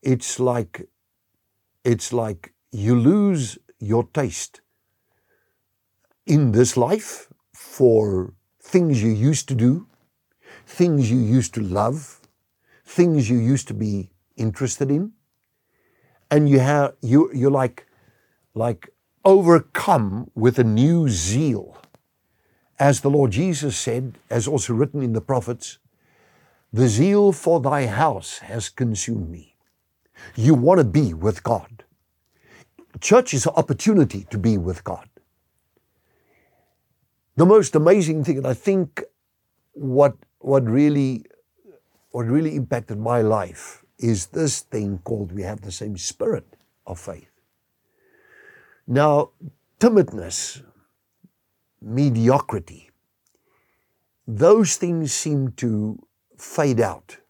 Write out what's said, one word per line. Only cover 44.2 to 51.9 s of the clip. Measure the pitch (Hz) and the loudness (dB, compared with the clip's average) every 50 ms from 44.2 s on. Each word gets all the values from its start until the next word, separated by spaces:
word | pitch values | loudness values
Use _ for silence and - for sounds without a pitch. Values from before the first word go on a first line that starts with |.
| - - | -4 -8
this | - 160 160 147 120 - | -6 -4 -4 -2 -4 -6
thing | - _ - 113 104 101 101 90 - | -10 _ -8 -6 -6 -6 -8 -8 -8
called | - 120 104 101 87 87 | -8 -8 -8 -8 -10 -10
we | 101 92 | -10 -10
have | 92 107 101 | -10 -12 -12
the | 101 101 90 | -14 -14 -14
same | - 110 107 104 90 | -12 -12 -12 -12 -10
spirit | - - - _ 202 226 208 104 - _ _ _ _ _ _ _ _ | -10 -12 -10 _ -4 -4 -4 -6 -8 _ _ _ _ _ _ _ _
of | - 98 92 | -16 -16 -14
faith. | - - 87 82 _ _ _ _ _ _ _ _ _ _ _ _ _ _ _ _ _ _ _ _ _ _ _ _ _ - _ _ _ _ _ _ _ | -14 -16 -16 -16 _ _ _ _ _ _ _ _ _ _ _ _ _ _ _ _ _ _ _ _ _ _ _ _ _ -20 _ _ _ _ _ _ _
Now, | - 120 135 147 151 147 147 139 - _ _ - 151 _ _ _ _ _ _ | -2 0 2 2 4 2 2 0 -4 _ _ -20 -20 _ _ _ _ _ _
timidness, | - 247 226 208 160 - - 107 87 85 - - - - - 139 - _ _ _ _ _ _ _ _ _ _ _ _ _ _ _ _ _ _ _ _ _ _ _ - | 2 4 4 4 2 2 -4 -12 -12 -10 -10 -10 -10 -10 -12 -16 -20 _ _ _ _ _ _ _ _ _ _ _ _ _ _ _ _ _ _ _ _ _ _ _ -14
mediocrity, | 110 | -8